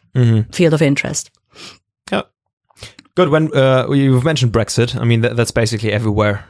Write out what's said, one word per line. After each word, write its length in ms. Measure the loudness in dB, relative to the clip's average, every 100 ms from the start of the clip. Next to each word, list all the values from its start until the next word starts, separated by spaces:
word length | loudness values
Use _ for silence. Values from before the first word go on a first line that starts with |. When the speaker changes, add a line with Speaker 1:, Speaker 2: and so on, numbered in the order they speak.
| _ 0
Speaker 1:
Mm-hmm. 360 | 2 2 0
Speaker 2:
field 220 | 0 0
of 80 | 2
interest. 480 | 2 0 -4 -8 -12 _ _ -20 -20 -20 _ _ -8
Speaker 1:
Yeah. 100 | -8 -8 _ _ _ _ _ -20 -20 _ 0
Good. 140 | 2
When, 200 | 2 2
uh, 360 | 2 2 2 0
you've 320 | 0 2 2
mentioned 300 | 2 0 0
Brexit, 420 | 0 -2 -2 -2 -2
I 80 |
mean, 180 | 0 0
that, 140 | 0 -2
that's 160 | -2
basically 400 | -2 -2 -2 -4
everywhere. 540 | -2 -2 0 -2 -2